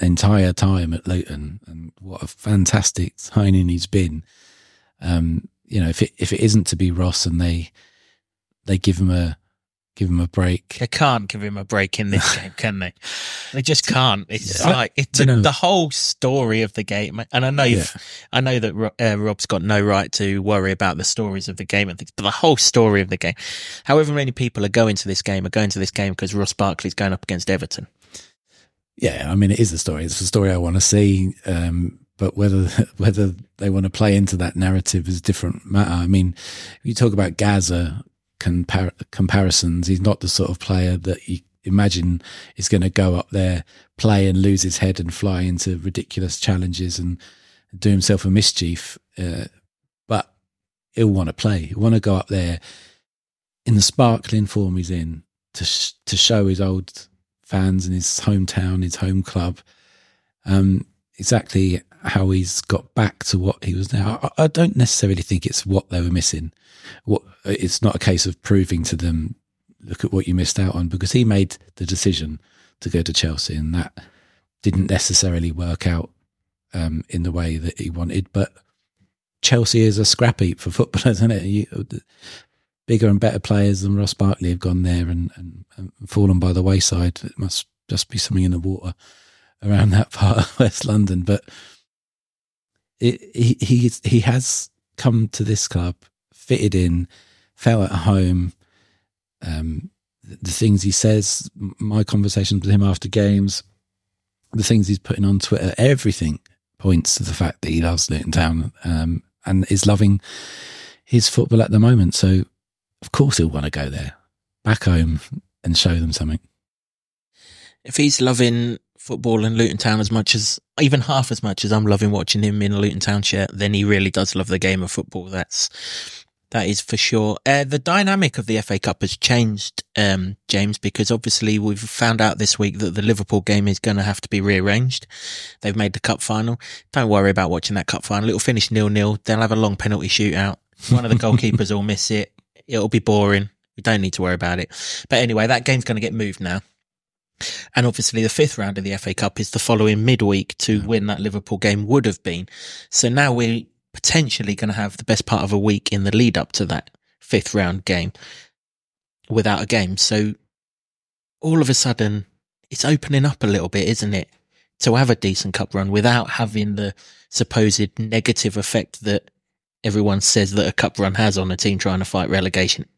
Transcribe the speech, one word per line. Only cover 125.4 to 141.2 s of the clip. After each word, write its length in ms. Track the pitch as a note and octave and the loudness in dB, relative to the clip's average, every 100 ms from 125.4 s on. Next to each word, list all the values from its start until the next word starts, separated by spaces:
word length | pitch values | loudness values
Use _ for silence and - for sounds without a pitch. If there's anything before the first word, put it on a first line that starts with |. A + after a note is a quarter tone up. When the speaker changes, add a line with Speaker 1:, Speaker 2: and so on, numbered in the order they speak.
| - - - - - - - - - _ _ | -6 -4 -6 -8 -12 -12 -12 -16 -20 _ _
Speaker 2:
that 160 | A#2 F#2 | -4 -2
is 140 | G2+ | -4
for 160 | - G#2+ | -4 -2
sure. 400 | - A2+ G#2+ G#2 C3 | 0 2 0 0 0
Uh, 200 | C#3 C#3 | 0 0
the 140 | D3 | -2
dynamic 580 | D3 F#3+ G3 G3 D#3+ - | 0 2 2 2 0 -2
of 80 | G2+ | -4
the 120 | A2 | -2
F 140 | - | -2
A 80 | G2 | -4
Cup 220 | - - | -4 -4
has 140 | F#2+ - | -4 -2
changed, 680 | - A#2+ A2+ G#2 - - - - | 2 2 2 -2 -8 -12 -6 0
um, 400 | G#2 F#2+ F#2 G2+ - | 0 0 -4 -8 -4
James, 300 | G2+ G2+ G#2+ | -2 -2 -2
because 340 | G2+ - G#2 | -4 -2 0
obviously 480 | A#2 A#2 - G#2+ G#2+ | -2 -2 -2 0 0
we've 200 | G#2 G#2 | 0 -4
found 400 | A2 - A#2 A2 | -6 -2 0 2
out 200 | G#2+ - | 2 2
this 180 | G#2 - | 0 0
week 220 | G2+ G2+ | -2 -2
that 120 | G2+ | -4
the 100 | G2 | 0
Liverpool 400 | G#2+ G#2 G2+ G#2 | 0 0 0 0
game 260 | F#2+ G2+ G2+ | 2 2 0
is 120 | F#2+ | 0
gonna 240 | A2+ G2+ | -2 0
have 180 | G2 G2 | -2 -4
to 80 | - | -4
be 120 | G2+ | -2
rearranged. 680 | G2 F#2+ G2 G#2+ B2+ - - - - - - - | 0 0 2 0 0 -4 -10 -16 -14 -14 -16 -8
They've 140 | G#2 A2 | -6 -2
made 180 | G#2 | -2
the 60 | G2 | -2
cup 220 | - - | -4 -4
final. 380 | - A2 A#2 A#2+ - - _ | -2 -2 -2 -4 -10 -20 _
Don't 180 | C#3 A2+ | 0 2
worry 200 | G#2 G2 | 4 4
about 220 | G2 F2+ | 2 0
watching 240 | E2+ - G2+ | -2 -4 -4
that 120 | - | -4
cup 160 | - | -6
final. 240 | - G2+ A2 | -4 -2 -2
It'll 120 | G2+ | 0
finish 320 | - A#2 - | 0 0 0
nil-nil. 480 | A2 G#2 G#2 G#2 G#2+ | 0 2 2 0 0
They'll 180 | - A2 | -2 0
have 100 | A2 | 0
a 60 | A2 | 2
long 180 | G#2+ G2 | 0 0
penalty 320 | G#2+ G#2 G2+ | -2 -2 -2
shootout. 500 | - G#2 E2 G2+ - _ _ - | 0 0 0 -2 -6 _ _ 0
One 160 | B2 A#2 | 2 2
of 60 | |
the 60 | |
<laughs> 60 | A2+ | 0